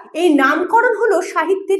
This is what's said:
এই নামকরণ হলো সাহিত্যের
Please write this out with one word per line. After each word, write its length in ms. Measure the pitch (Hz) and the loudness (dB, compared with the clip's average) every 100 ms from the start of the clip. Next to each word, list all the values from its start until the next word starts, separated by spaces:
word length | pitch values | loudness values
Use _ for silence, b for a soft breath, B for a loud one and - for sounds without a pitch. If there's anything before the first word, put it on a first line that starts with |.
| - | -14
এই 200 | 311 349 | -2 2
নামকরণ 640 | 277 269 311 359 453 494 415 | 2 2 0 0 2 2 0
হলো 260 | 453 330 | 0 0
সাহিত্যের 560 | 359 349 311 381 - 392 | -2 -4 -2 -4 -2 -4